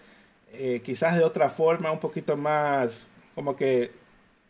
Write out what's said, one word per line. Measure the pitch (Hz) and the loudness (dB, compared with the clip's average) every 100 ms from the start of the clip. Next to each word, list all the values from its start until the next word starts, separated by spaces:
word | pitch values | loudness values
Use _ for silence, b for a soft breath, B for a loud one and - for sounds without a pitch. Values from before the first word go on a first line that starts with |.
| b b b b _ | b b b b _
eh, | - 131 120 | -8 -4 -4
quizás | 120 123 165 170 | -4 -2 2 4
de | |
otra | 160 160 143 | 2 4 0
forma, | - 160 170 160 | 4 2 2 0
un | 160 | -4
poquito | 156 165 - 147 | -4 -4 -4 -2
más, | 147 151 147 139 123 110 - - _ - | 0 0 2 0 -2 -4 -18 -20 _ -8
como | 143 131 | -6 -2
que | 135 127 120 - _ _ _ _ | 2 2 0 -8 _ _ _ _